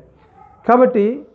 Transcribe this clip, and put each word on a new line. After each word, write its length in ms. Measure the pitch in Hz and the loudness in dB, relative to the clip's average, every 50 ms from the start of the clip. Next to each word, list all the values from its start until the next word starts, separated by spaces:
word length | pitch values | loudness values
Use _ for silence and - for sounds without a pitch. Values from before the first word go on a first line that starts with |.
| - _ _ _ _ _ _ - - _ _ _ - - | -20 _ _ _ _ _ _ -20 -20 _ _ _ -2 0
కాబట్టి 560 | 233 247 254 247 247 220 202 214 254 294 302 - | 2 2 2 0 0 -2 -4 -4 -6 -8 -14 -20